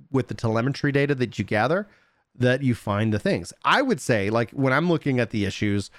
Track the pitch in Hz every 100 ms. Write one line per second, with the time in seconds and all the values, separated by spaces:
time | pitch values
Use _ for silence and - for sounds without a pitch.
0 | - 135 - 101 117 113 127 - 143 139
1 | 143 135 117 - 98 107 123 180 208 _
2 | _ _ _ - 123 131 135 113 - 101
3 | 113 104 196 135 85 - 160 202 269 180
4 | - 113 98 113 117 - 135 131 175 156
5 | 147 127 113 107 98 - 104 101 -